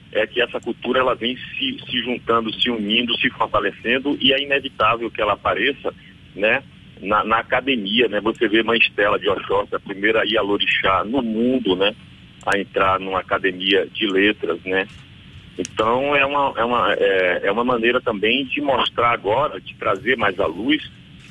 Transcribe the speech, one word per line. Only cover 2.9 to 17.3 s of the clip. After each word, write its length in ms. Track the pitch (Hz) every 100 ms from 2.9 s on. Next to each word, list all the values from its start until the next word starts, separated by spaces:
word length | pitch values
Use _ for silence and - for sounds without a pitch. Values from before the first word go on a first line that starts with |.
| 113 120 107
se 120 | 123
fortalecendo, 880 | - 110 104 101 - 110 127 139 147
e 120 | 147
é 100 | 135
inevitável 680 | 143 135 131 - 110 113 117
que 100 | -
ela 140 | 107
apareça, 600 | 98 104 92 120 131 95 - - - -
né, 300 | 92 104 127 - - - -
na, 220 | 95 104
na 140 | 101 113
academia, 720 | - 127 127 127 98 110 113
né? 120 | 101
Você 280 | 101 - 113
vê 140 | 107
Mãe 160 | 113 117
Estela 400 | - - 104 101
de 100 | 92
Oxóssi, 460 | 92 - 98 101
a 40 | 92
primeira 480 | - 98 104 110 104
Ialorixá 800 | 110 101 101 - - 98 95
no 180 | 95 135
mundo, 540 | 117 110 120 131 107 90
né, 180 | 98 113 - - - -
a 140 | - 101
entrar 400 | 95 101 95 95
numa 220 | 95 95
academia 680 | - 98 95 92 95 98 80
de 120 | 92 107
letras, 520 | 95 104 107 85 85
né? 240 | 87 95 101 - - - - - - -
Então, 600 | 90 - 110 123 139 143
é 100 | 139
uma, 280 | 143 139 -
é 80 |
uma, 280 | 117 120 98
é, 460 | - 98 95 90